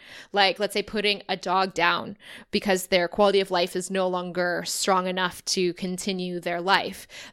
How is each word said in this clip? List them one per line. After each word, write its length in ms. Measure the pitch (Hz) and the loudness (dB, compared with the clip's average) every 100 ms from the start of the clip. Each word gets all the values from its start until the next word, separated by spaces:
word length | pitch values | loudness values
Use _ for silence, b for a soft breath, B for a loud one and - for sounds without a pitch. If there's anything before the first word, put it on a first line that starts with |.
| B B B | B B B
like, 260 | 196 190 180 | 2 4 2
let's 140 | 202 | -2
say, 100 | 214 | -2
putting 400 | 202 214 202 202 - | -4 -2 0 0 -2
a 80 | 190 | -6
dog 360 | 190 185 190 | 0 0 0
down 440 | 175 170 175 208 202 B B B | 2 2 2 -2 -12 B B B
because 360 | 175 208 185 - | -2 0 0 2
their 200 | 185 175 | 2 2
quality 320 | - 202 196 | 4 4 4
of 120 | 190 | 2
life 240 | 180 180 185 | 0 0 -2
is 140 | 180 | -4
no 180 | 196 185 | -2 0
longer 560 | 180 180 175 175 170 175 | -2 -4 -2 -2 -2 -4
strong 420 | - - 190 185 | -2 2 2 2
enough 360 | 185 180 - - | 0 -2 -4 -4
to 280 | - 180 170 | 0 0 0
continue 640 | 185 185 - 190 180 175 | -6 -4 -4 -4 -4 -4
their 180 | 170 170 | -4 -2
life. 480 | 175 185 - 190 - B B | 2 2 2 -10 -16 B B